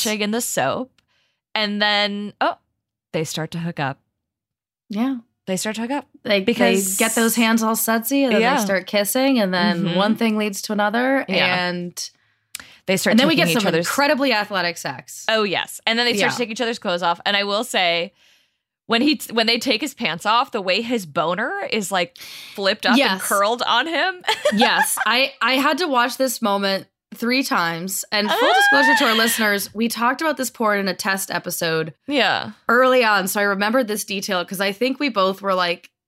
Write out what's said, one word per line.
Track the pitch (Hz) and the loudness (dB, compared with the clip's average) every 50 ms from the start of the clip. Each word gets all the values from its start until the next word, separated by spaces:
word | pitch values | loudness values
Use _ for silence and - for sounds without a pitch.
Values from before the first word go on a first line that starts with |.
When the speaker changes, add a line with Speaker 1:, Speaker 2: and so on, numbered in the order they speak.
| - | 0
Speaker 1:
touching | 226 214 208 | -2 -2 -2
in | 208 208 214 | -2 -2 -2
the | 233 | -2
soap. | 247 - - 180 131 135 123 - 254 - _ _ _ _ _ _ _ _ _ _ _ _ _ | -4 -2 -2 0 0 0 0 -2 -6 -10 _ _ _ _ _ _ _ _ _ _ _ _ _
And | 220 214 208 208 208 | -6 -6 -4 -2 -2
then, | 208 208 208 202 208 208 202 202 208 208 - _ | 0 0 0 0 0 -2 -4 -6 -10 -10 -8 _
oh, | - 320 - - _ _ _ _ _ _ _ _ _ _ - | -4 -4 -4 -6 _ _ _ _ _ _ _ _ _ _ -6
they | 160 160 | -6 -6
start | - - 170 156 156 - | -4 -6 -8 -8 -6 -8
to | 170 | -8
hook | 170 170 170 - | -8 -8 -6 -6
up. | 151 131 135 - _ _ _ _ _ _ _ _ _ _ _ _ _ _ _ _ _ _ | -6 -6 -6 -8 _ _ _ _ _ _ _ _ _ _ _ _ _ _ _ _ _ _
Speaker 2:
Yeah. | 202 202 233 269 269 240 - _ _ _ _ | -6 -4 -2 -2 -4 -6 -10 _ _ _ _
Speaker 1:
They | - 190 | -6 -6
start | 180 - 214 214 | -4 -4 -6 -6
to | 208 226 | -6 -6
hook | 240 | -6
up. | 277 294 269 _ _ - - | -6 -6 -8 _ _ -12 -4
Speaker 2:
They, | - 208 202 | 0 0 0
they | 190 | 2
Speaker 1:
Because | 214 240 220 247 190 190 190 196 190 190 - | 0 2 4 4 4 4 2 0 0 0 0
Speaker 2:
get | 233 226 226 | 0 0 2
those | 240 226 226 226 | 2 2 2 2
hands | 226 233 220 226 226 220 | 2 2 4 4 2 2
all | 220 226 | 0 0
sudsy | 220 - - 226 226 220 - 277 277 277 | 0 0 0 0 0 0 0 2 2 2
and | 254 220 | 4 4
then | 208 220 | 4 4
Speaker 1:
Yeah. | 240 269 277 | 4 2 2
Speaker 2:
they | 214 | 2
start | 196 196 185 180 | 2 0 -2 -2
kissing | - - 202 208 202 - 262 262 277 269 240 | 0 0 0 0 2 0 2 2 4 4 4
and | 208 185 185 | 2 2 2
then | 180 175 208 190 175 190 | 2 2 2 2 2 0
Speaker 1:
Mm-hmm. | 180 175 | 0 0
Speaker 2:
one | 180 202 214 220 | 2 2 2 2
thing | 214 233 226 214 | 2 2 0 0
leads | 214 214 208 202 196 - | 0 0 -2 -4 -6 -6
to | - 220 | -4 -2
another | 208 208 208 208 233 247 262 269 269 - | 0 0 0 0 0 0 2 0 0 0
Speaker 1:
Yeah. | - 190 175 147 180 180 180 180 180 | 0 0 0 2 2 2 0 0 -2
Speaker 2:
and | 175 175 175 175 175 - - - - _ _ _ _ _ _ _ - - - - - - _ | -2 -4 -6 -8 -10 -10 -12 -12 -14 _ _ _ _ _ _ _ -18 -18 -18 -20 -20 -10 _
Speaker 1:
They | - 190 180 | -2 0 0
start | - 202 - | 2 4 4
Speaker 2:
and | 220 | 6
then | 269 294 | 6 6
we | 330 | 4
Speaker 1:
taking | 254 - | 4 4
Speaker 2:
get | 175 165 | 4 2
Speaker 1:
each | 240 202 | 2 2
Speaker 2:
some | 185 | 2
Speaker 1:
other's | 165 160 170 | 2 2 0
Speaker 2:
incredibly | - - - 285 285 302 247 285 269 233 | 0 0 2 2 2 2 2 2 2 2
athletic | 214 208 202 214 190 175 175 170 | 0 0 -2 -2 -2 -2 -2 -4
sex. | - - 165 131 127 - - - - - - | -4 -8 -8 -8 -10 -12 -16 -18 -6 -2 0
Speaker 1:
Oh, | 220 220 214 | 2 2 2
yes. | 202 165 127 - - - - - | 0 0 -2 -4 -4 -8 -6 -4
And | - 226 226 | -2 0 2
then | 240 | 2
they | 240 220 | 0 2
start | 202 190 240 220 | 2 0 0 0
Speaker 2:
Yeah. | |
Speaker 1:
to | |
take | 233 247 233 | -2 -4 -4
each | 226 - | -4 -4
other's | 247 226 233 233 | -4 -4 -4 -4
clothes | - 214 175 175 185 | -4 -4 -2 0 0
off. | 170 170 175 - | 0 0 0 0
And | - 202 | 0 0
I | 202 202 | 0 0
will | 202 202 208 233 | 0 -2 -2 -2
say, | - - 214 185 175 170 170 170 196 - _ _ _ _ _ _ _ _ _ _ _ _ _ _ | -2 0 0 2 2 2 0 -2 -6 -8 _ _ _ _ _ _ _ _ _ _ _ _ _ _
when | - 208 226 | -2 0 2
he, | 254 302 302 - - - | 4 2 2 0 -2 -4
when | 190 233 226 | -2 -2 0
they | 220 226 247 | 0 0 0
take | 226 262 262 220 | 0 -2 -2 -2
his | - 277 - | -2 -6 -6
pants | - 240 175 156 170 - | -6 -6 -6 -6 -4 -2
off, | 208 214 240 277 - - | 0 0 0 0 -2 -4
the | 226 190 | -4 -2
way | 190 180 202 233 | 0 0 -2 -2
his | 226 254 233 185 | -2 -4 -4 -4
boner | 160 139 175 160 160 180 180 226 285 381 403 392 - - | -4 -4 -2 -2 0 -2 -2 -4 -4 -4 -6 -6 -4 -4
is, | 220 202 - | -4 -4 -2
like, | 196 185 180 170 - - - - - - - - - | -2 -2 -2 -2 -6 -12 -20 -18 -18 -18 -18 -14 -8
flipped | - 196 190 208 208 - | -2 0 0 0 0 0
up | 196 202 269 | 2 4 4
Speaker 2:
Yes. | 269 226 190 | 4 2 0
Speaker 1:
and | 185 - | -2 -2
curled | - 220 202 202 208 233 247 - | -2 0 2 2 2 0 0 0
on | - - 233 262 | 0 0 0 0
him. | 330 330 277 311 370 370 359 - - - - | 0 0 0 0 0 -2 -4 -4 -4 -4 -2
<laughs> | - 571 - | 0 0 2
Speaker 2:
Yes. | 202 - - 180 170 - - - - - | 4 4 4 4 2 0 0 -2 -2 -2
I, | 214 226 247 269 262 - - | 0 0 0 0 -2 -2 -2
I | 220 233 262 | -2 0 0
had | 269 262 294 311 277 | 2 2 0 0 0
to | 370 330 | -2 0
watch | 269 240 240 254 240 - | 2 2 0 0 0 -2
this | 262 262 247 - 226 | -2 -2 -2 -2 -2
moment | 208 196 202 196 196 196 190 147 - _ _ _ _ - | 0 0 0 0 -2 -2 -4 -6 -10 _ _ _ _ -10
three | - 233 233 247 262 277 | -6 -2 0 0 0 0
times. | - 269 202 175 165 170 165 175 190 - - - - - | 0 0 0 0 0 -2 -4 -6 -6 -6 -8 -6 -4 -2
And | 208 208 208 | -2 0 0
full | - 427 480 - | 2 2 4 4
Speaker 1:
Ah. | 698 | 4
Speaker 2:
disclosure | 762 807 807 807 855 880 906 906 880 | 4 4 4 4 4 4 4 4 4
to | - 240 | 4 2
our | 220 | 2
listeners, | 220 226 233 - - 220 208 202 202 196 - - | 2 2 0 0 0 0 0 0 0 -4 -6 -4
we | 202 233 233 | -4 -2 -2
talked | 233 220 233 240 269 269 320 | -2 -2 -2 -2 -2 0 -2
about | 320 294 - | -2 -2 -2
this | 262 233 | -4 -8
porn | - - 233 214 208 202 | -4 -2 0 0 0 0
in | 196 190 | 0 -2
a | 175 | -4
test | - - 202 196 196 190 - | -4 -4 -4 -4 -4 -4 -4
episode | - 175 170 180 170 - 180 165 160 160 160 160 156 _ _ | -6 -6 -6 -6 -6 -4 -2 -2 0 -2 -2 -4 -8 _ _
Speaker 1:
Yeah. | - 285 285 220 185 143 95 - 220 208 - _ - | -4 0 0 2 2 2 0 -2 -6 -10 -8 _ 0
Speaker 2:
early | 233 240 262 262 254 254 240 | 2 4 4 4 4 4 4
on. | 214 208 196 185 190 | 4 2 2 0 0
So | - 208 | 0 0
I | 202 | 0
remembered | 202 202 190 208 208 220 269 262 202 | 0 0 0 0 0 0 0 0 0
this | 208 202 - | -4 -6 -6
detail | - 202 190 196 - 196 180 175 | -6 -6 -6 -4 -4 -4 -4 -4
'cause | - 202 175 | -4 -4 -4
I | 196 196 196 | -2 -2 -2
think | 196 240 262 262 - | -2 -2 -2 -2 -2
we | 294 285 | -4 -2
both | 226 202 190 190 196 190 202 | 0 0 0 0 0 -2 -2
were, | 196 190 | -2 0
like, | 185 180 175 175 175 - - _ _ _ | 0 0 -2 -2 -6 -8 -16 _ _ _